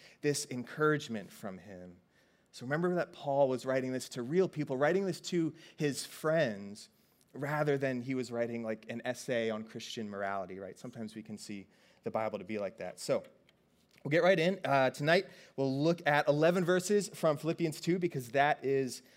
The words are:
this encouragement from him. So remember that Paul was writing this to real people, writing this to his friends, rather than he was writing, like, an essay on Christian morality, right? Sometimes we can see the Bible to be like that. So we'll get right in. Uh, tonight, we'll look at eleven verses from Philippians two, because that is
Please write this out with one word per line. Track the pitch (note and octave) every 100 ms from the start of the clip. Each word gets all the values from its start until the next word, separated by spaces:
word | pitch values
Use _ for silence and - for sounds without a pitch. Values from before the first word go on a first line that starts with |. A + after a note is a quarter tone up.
| - -
this | D3 C#3+ -
encouragement | B2+ B2 - D3+ D3+ D3+ A2 F2+
from | - G#2 F#2
him. | G#2 F#2 F2+ F2 _ _ _ _ _
So | - B2+
remember | D3+ F3+ F3
that | D3+
Paul | - D3 C#3 C#3
was | B2+ C3
writing | C3 B2+
this | C3 -
to | C3
real | A#2+ E3+ F#3
people, | - C#3+ C3
writing | D3 F#3 G3
this | D#3+
to | - F3 D#3+ - - -
his | D3+ B2+ -
friends, | - D#3 E3 C3+ G2+ G2+ D3 - _ _ _ _
rather | - C#3+ D3+ D3+ C#3
than | C3+ B2+
he | B2+ C3
was | A#2+
writing, | A#2 A#2+ A#2
like, | A2+ A2 -
an | A#2+ B2
essay | B2 - A#2+ A2+
on | A2
Christian | A2 A#2 - - G#2+
morality, | G2+ G2 G2 F#2 F#2
right? | F#2+ -
Sometimes | B2+ A#2+ A2 A2
we |
can | G#2+ G#2
see | - G2+ F#2+ _ _ _
the | A#2
Bible | A2 A2 G#2
to | F#2+
be | G#2+
like | G2 -
that. | F2+ -
So | - B2+ - _ _ _ _ _ _ _
we'll | C#3+
get | D#3+
right | E3+ F#3
in. | E3+ F#3+ C3+
Uh, | C#3 C3
tonight, | - D3 F3+ F#3+ - - -
we'll | C3+ C3+
look | D#3 E3+ D3
at | D3 D3
eleven | D3 D#3+ F3+ E3+
verses | F#3 F3+ G#3 F3+
from | - E3 C#3+
Philippians | D#3 D#3+ E3 D3
two, | - F3+
because | F3 C#3+ A#2+
that | C#3 C#3+ D3+
is | B2+ C3+ C3 A#2 -